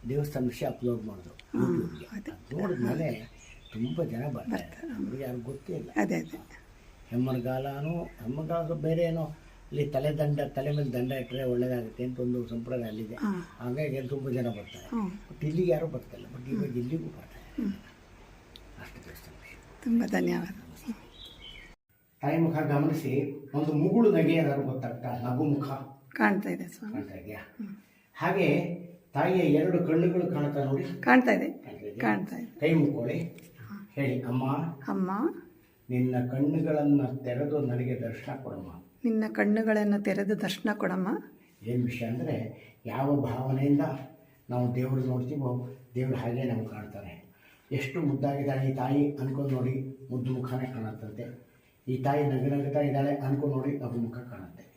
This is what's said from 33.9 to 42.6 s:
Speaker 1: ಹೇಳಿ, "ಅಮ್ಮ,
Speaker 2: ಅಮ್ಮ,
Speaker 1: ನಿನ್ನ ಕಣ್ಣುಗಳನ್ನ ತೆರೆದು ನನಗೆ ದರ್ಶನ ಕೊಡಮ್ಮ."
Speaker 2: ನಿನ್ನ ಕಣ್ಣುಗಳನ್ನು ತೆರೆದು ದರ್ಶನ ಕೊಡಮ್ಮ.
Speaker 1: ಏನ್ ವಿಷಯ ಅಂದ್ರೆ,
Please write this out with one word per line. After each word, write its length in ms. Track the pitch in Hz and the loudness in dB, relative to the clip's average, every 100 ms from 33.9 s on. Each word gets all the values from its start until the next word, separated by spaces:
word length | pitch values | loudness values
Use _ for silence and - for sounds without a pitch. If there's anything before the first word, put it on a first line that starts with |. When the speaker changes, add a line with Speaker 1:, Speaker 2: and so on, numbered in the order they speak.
Speaker 1:
ಹೇಳಿ, 280 | - 131 123 | -2 0 0
"ಅಮ್ಮ, 340 | 120 127 131 147 165 - - | 0 0 0 0 -2 -4 -4
Speaker 2:
ಅಮ್ಮ, 220 | 196 185 202 320 - - - _ _ - | -2 0 0 -2 -4 -16 -20 _ _ -4
Speaker 1:
ನಿನ್ನ 380 | 123 127 127 123 | 0 2 2 0
ಕಣ್ಣುಗಳನ್ನ 720 | 131 147 160 160 151 147 143 131 - | 2 2 2 2 4 6 6 4 -2
ತೆರೆದು 360 | - 123 147 147 | -4 -2 0 0
ನನಗೆ 400 | 131 123 123 120 | 0 0 -2 -2
ದರ್ಶನ 420 | 113 - - 135 | -4 -8 -8 -8
ಕೊಡಮ್ಮ." 400 | - 98 90 82 - _ | -8 -10 -10 -14 -20 _
Speaker 2:
ನಿನ್ನ 200 | 240 220 214 | 0 2 2
ಕಣ್ಣುಗಳನ್ನು 720 | 214 208 214 220 214 208 202 | 2 4 4 4 4 4 4
ತೆರೆದು 380 | 202 196 196 208 | 2 2 2 2
ದರ್ಶನ 280 | 202 - 220 | 0 0 -2
ಕೊಡಮ್ಮ. 340 | 208 196 180 185 359 - - - _ | 0 0 0 0 -2 -6 -20 -20 _
Speaker 1:
ಏನ್ 220 | 107 123 | -2 0
ವಿಷಯ 220 | - - 117 | 0 -2 -4
ಅಂದ್ರೆ, 600 | 123 156 - 113 - | -2 -2 -2 -4 -10